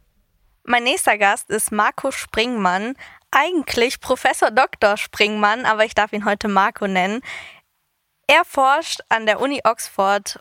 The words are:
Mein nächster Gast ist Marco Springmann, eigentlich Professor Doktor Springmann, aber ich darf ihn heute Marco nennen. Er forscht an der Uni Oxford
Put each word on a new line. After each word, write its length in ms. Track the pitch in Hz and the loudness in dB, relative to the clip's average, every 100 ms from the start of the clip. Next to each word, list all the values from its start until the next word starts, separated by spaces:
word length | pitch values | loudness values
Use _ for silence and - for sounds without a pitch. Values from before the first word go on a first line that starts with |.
| _ _ _ _ _ _ | _ _ _ _ _ _
Mein 200 | - 240 | -2 0
nächster 340 | 240 285 - 208 | 0 0 2 2
Gast 320 | 202 226 - | 2 0 -2
ist 200 | 214 - | -4 -2
Marco 380 | 208 220 - 269 | 0 0 -2 -6
Springmann, 840 | - - - 233 240 190 180 220 269 - - _ | -6 -6 -4 -2 0 0 0 -4 -8 -16 -20 _
eigentlich 680 | 254 311 359 262 - 240 - | 0 2 0 -2 0 0 -2
Professor 500 | - 254 262 226 285 | -4 -2 0 0 2
Doktor 480 | 220 277 - 214 208 | 2 2 2 0 0
Springmann, 680 | - - 208 214 208 226 254 | -4 -2 0 2 0 2 0
aber 200 | 214 220 | 2 2
ich 80 | |
darf 180 | - 208 | 2 -2
ihn 140 | 208 208 | -2 -2
heute 220 | 202 214 | -2 0
Marco 400 | 196 202 - 202 | 2 2 0 -2
nennen. 340 | 190 185 220 - - - - _ _ _ _ _ _ - | 0 -2 -4 -8 -16 -18 -20 _ _ _ _ _ _ 2
Er 160 | 302 | 2
forscht 580 | 349 - 262 285 320 - - | 2 2 2 2 -2 -10 -2
an 180 | 226 220 | -2 0
der 120 | 208 | 0
Uni 220 | 269 277 | -2 0
Oxford 760 | - 240 - - 196 202 202 - | -2 -2 -4 -2 0 0 -4 -12